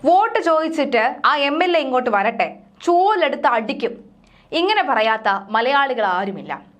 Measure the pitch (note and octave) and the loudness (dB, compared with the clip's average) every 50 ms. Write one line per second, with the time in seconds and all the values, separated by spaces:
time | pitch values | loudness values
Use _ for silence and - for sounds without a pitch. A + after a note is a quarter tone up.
0 | - C#4 F4 F#4+ G#4+ A4+ A4+ A#4 D#4+ E4 D#4+ D#4 D#4+ D#4 D#4+ D#4+ C#4 - - A#3 | 4 4 4 4 4 2 0 -2 0 2 2 2 0 -2 -2 -2 -2 0 2 0
1 | A3 B3+ C#4 - - A3+ C#4+ D4+ C#4 C#4+ C#4+ D#4+ F#4 F#4 F4 D#4+ C#4+ C4 B3+ B3+ | 0 0 -2 0 0 2 2 2 0 0 0 0 0 2 2 0 0 0 -2 -2
2 | A#3+ A#3+ G#3 G3+ G3 A3+ A3+ - F3 - - - - - _ _ - - F4 F4 | 0 0 0 0 0 0 0 -2 -4 -4 -4 -14 -20 -20 _ _ -2 2 2 4
3 | F#4 G4+ G#4+ F#4 D#4+ C#4 C#4+ D4 - G4 - A4+ A3+ - C#4 - A#3+ - - - | 4 2 2 2 0 -2 -2 0 0 0 0 0 -2 -4 -6 -4 -6 -6 -6 -8
4 | - - _ _ _ _ _ _ _ _ - D#4+ F4 G4 G#4+ G#4 F4 - C4+ A3+ | -18 -20 _ _ _ _ _ _ _ _ -4 -2 0 0 0 0 0 0 0 0
5 | A3 A3 A3 A3 A3 G#3 G3 F#3+ G3 G3 G#3+ A3 A#3 B3+ C#4 C#4 C#4 C4+ B3+ A3+ | 2 0 0 0 0 0 -2 -2 -4 -4 -2 0 0 2 2 0 0 0 -2 -2
6 | G#3+ F#3+ F3+ F3+ G3+ G3 F#3+ D#3 D3 D3+ C#3+ - - - _ | -2 -2 -2 -2 -4 -6 -8 -10 -10 -12 -12 -12 -12 -20 _